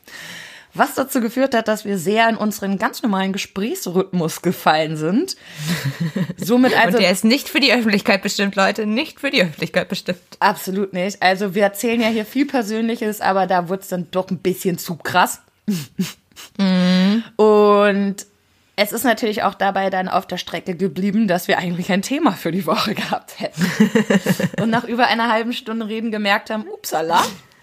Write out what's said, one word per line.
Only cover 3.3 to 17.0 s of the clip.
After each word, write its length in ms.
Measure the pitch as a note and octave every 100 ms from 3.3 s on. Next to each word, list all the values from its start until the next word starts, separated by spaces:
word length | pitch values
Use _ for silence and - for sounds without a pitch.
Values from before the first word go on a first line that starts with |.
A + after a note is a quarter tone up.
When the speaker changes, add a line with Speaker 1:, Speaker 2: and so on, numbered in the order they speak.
Speaker 1:
Gesprächsrhythmus 1120 | F#3+ - F#3+ A3 F#4+ F#3 F3 F#3+ F3+ E3 -
gefallen 540 | F3 - F3 D#3 D#3 D#3
sind. 400 | D#3+ A3 F#4+ - - - D3+ E3+ C3+
Speaker 2:
<laughs> 500 | - E3 F#3+ D#3+ -
Speaker 1:
Somit 400 | D#3+ B3 B3+ -
also 200 | A3 A3
Speaker 2:
Und 40 |
der 80 | F3+
ist 100 | F#3+
nicht 240 | A3 C#4 -
für 120 | D4+
die 120 | C4+
Öffentlichkeit 500 | A#3+ A3 G3+ - G3
bestimmt, 320 | G3+ - G3 G3
Leute, 280 | G3 G3+
nicht 360 | G#3+ A3+ D#4+ -
für 100 | C#4
die 100 | C4
Öffentlichkeit 460 | F3 - E3 F3+ -
bestimmt. 300 | F#3 - F3 - -
Speaker 1:
Absolut 520 | G3 G3+ F#3+ F#3+ G3
nicht. 300 | F#3 F#3+ -
Also 320 | F3+ F#3+ G#3
wir 80 | F#3
erzählen 380 | G3+ G3+ A#3+ A#3
ja 80 | A3+
hier 180 | A3 G#3+
viel 180 | C4
Persönliches, 760 | C#4+ C4 G3+ A3 A3+ A#3+ G#3+ G#3
aber 260 | - F#3+ F#3
da 220 | F#3 E3+
wurd's 180 | F#3+ -
dann 240 | F#3 F3
doch 180 | F#3 F#3
ein 60 | F#3
bisschen 380 | F3+ F#3 F#3+ F3+
zu 200 | - D#3+
krass. 460 | - F3+ A#3 - _ _ - F3+ C3 - F3+ - _ - - -
Speaker 2:
Mhm. 640 | F#3+ F#3 F3+ F#3